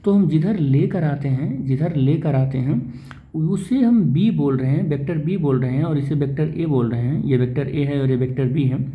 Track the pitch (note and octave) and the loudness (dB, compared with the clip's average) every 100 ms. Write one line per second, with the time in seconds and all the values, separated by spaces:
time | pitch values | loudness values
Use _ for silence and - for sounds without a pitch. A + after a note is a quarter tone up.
0 | G3+ G3+ E3+ D#3 F3+ G3+ C#3 C3+ F#3+ F#3+ | 2 2 4 2 0 0 2 2 2 0
1 | D#3 C#3+ C#3 C3 E3 C4 C3+ B2+ E3+ D3 | -2 -2 -2 -2 -2 -4 -2 -2 0 2
2 | C3 D#3 D#3+ C3+ C3 C3 C3 - - - | 2 2 0 0 0 -2 -2 -2 -4 -14
3 | - - - D#3+ D#3+ G3 - C4 A#3 A#3 | -18 -20 -10 -4 -2 -2 0 2 4 4
4 | D#3 C3 A3 E3 C#3+ C3 C3 C#3 F3+ C#3 | 4 4 2 2 2 2 2 0 0 -2
5 | C3+ D#3+ D3 F#3+ D3 C3 B2+ C3+ E3 C#3+ | -2 -2 -2 0 0 0 0 0 0 0
6 | C3+ D3 C#3 C#3 D3+ - E3 C3+ A#2 A#2+ | 0 -2 -2 -2 -4 -2 0 0 0 -2
7 | A#2+ D#3 C#3+ B2+ B2 B2+ C#3 D3+ C#3 C#3+ | -2 -2 0 0 0 -2 -4 -2 -2 0
8 | C3 B2+ B2+ B2+ C3 D#3 C3 C3 - | 0 0 -2 -2 -2 0 0 -2 -4